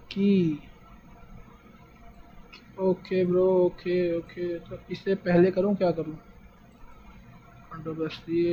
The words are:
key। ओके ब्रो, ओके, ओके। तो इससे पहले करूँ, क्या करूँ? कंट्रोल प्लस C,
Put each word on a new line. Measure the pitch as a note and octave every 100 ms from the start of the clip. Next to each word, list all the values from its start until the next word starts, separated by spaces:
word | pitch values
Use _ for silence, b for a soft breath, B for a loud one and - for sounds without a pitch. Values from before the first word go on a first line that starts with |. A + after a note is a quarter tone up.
| -
key। | G3 G3+ G3 E3 D3 - - - - - - - - - - - - - - - - - - - - - -
ओके | F#3+ F#3 - F#3 F3+
ब्रो, | F3+ F#3
ओके, | F#3 F3+ F3 F3+ F3+ F3 E3+
ओके। | E3 - F3 E3+
तो | - - -
इससे | F3+ - F#3+
पहले | F3+ F3 F#3
करूँ, | F3+ G3 G3
क्या | F3+
करूँ? | E3 D#3 D#3+ - - - - - - - - - - - - - - -
कंट्रोल | D#3 D#3 D#3+
प्लस | D#3+
C, | - - E3+ E3+